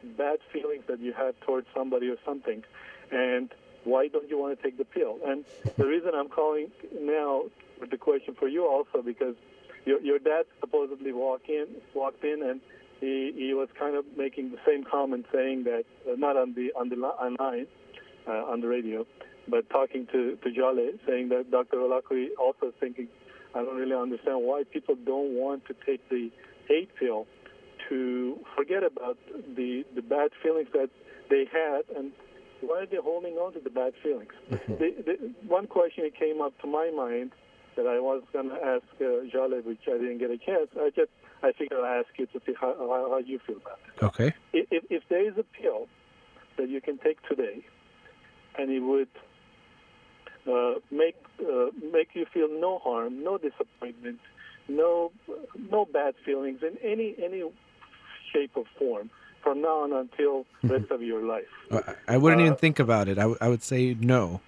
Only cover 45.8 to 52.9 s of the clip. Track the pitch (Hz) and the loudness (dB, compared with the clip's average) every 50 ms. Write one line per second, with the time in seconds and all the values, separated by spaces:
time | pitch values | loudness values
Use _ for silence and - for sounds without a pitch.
45.8 | 117 - _ _ _ _ _ - - _ - - - _ _ - 135 127 135 135 | -8 -10 _ _ _ _ _ -20 -20 _ -20 -20 -20 _ _ -4 -4 -2 -2 -4
46.8 | - 156 147 135 - 160 - - - - 147 131 123 107 101 - - - _ _ | -4 -4 -8 0 0 0 0 0 -4 -4 -2 -2 -2 -2 -4 -10 -16 -18 _ _
47.8 | _ - _ - - - - _ - - - - - - - - 139 135 135 131 | _ -20 _ -20 -20 -20 -20 _ -20 -20 -20 -20 -20 -14 -8 -6 -2 0 0 0
48.8 | 127 131 139 139 135 131 _ - - - _ _ _ - _ - _ - - _ | 2 2 4 2 2 0 _ -20 -20 -20 _ _ _ -20 _ -20 _ -20 -20 _
49.8 | - - - - - - - - - - - - _ 131 123 123 123 123 120 - | -20 -20 -20 -20 -20 -20 -20 -20 -20 -20 -20 -12 _ 0 2 4 4 2 0 -2
50.8 | - _ 143 147 160 165 165 - - - _ - - 170 139 123 123 131 151 269 | -4 _ 2 2 2 2 2 -4 -20 -20 _ -6 -2 0 2 2 2 2 0 -6
51.8 | 156 156 165 160 160 _ - 175 165 - - 175 160 151 151 160 170 185 190 180 | -10 0 2 2 2 _ -2 -6 -6 -2 0 0 0 2 0 0 0 0 0 0
52.8 | - 131 | -2 -2